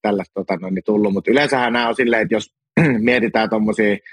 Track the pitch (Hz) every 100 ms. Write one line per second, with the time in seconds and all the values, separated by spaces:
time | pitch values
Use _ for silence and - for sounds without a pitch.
0 | 107 101 90 - 95 95 92 95 - 104
1 | 104 98 90 123 147 135 123 117 117 113
2 | 120 117 107 110 - _ _ - 160 117
3 | 113 123 110 113 110 110 107 104 104 98
4 | -